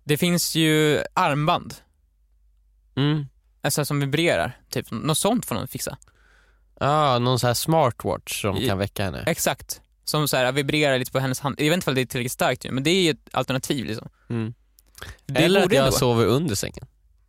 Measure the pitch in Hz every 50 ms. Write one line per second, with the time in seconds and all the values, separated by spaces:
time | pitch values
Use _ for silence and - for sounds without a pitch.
0 | _ - 151 - 180 175 175 165 - - - 156 160 156 156 156 156 151 143 101
1 | - - - - 185 160 156 147 151 170 175 170 - - - - - _ _ _
2 | _ _ _ _ _ _ _ _ _ _ _ _ _ _ _ _ _ _ _ 127
3 | 139 147 151 151 143 131 - _ _ _ _ _ - 147 - 156 143 - 151 143
4 | 143 139 135 160 170 165 123 82 82 120 - - _ _ - 131 - - - 113
5 | - 147 156 - - 202 240 220 - - 123 98 - - - - - - - -
6 | - _ _ _ _ _ _ _ _ _ _ _ _ _ _ _ - 139 147 156
7 | 151 139 123 120 120 127 131 117 - 123 117 - - - 160 160 147 120 - -
8 | - 101 76 - - - - - - 101 95 - 120 120 98 95 101 - - -
9 | 101 92 69 60 - - 170 - - 175 135 - - - - - _ _ _ _
10 | _ - - 156 147 131 - 135 127 123 131 143 139 139 - 151 151 143 131 127
11 | 127 - - 135 135 131 127 - - 139 - - 151 151 170 185 - 160 131 131
12 | 127 - - - 120 127 - - 180 156 127 - - - - 131 135 156 175 196
13 | 180 160 135 - _ - - 123 127 - 127 127 - - 143 139 95 73 110 -
14 | - - - _ _ _ 120 113 110 110 120 - _ _ _ _ _ _ _ -
15 | - - - - _ - 135 127 165 175 190 190 180 185 214 139 135 135 - 135
16 | 135 123 120 113 113 92 117 139 175 147 101 - - - - - - - _ _
17 | _ _ _ _ _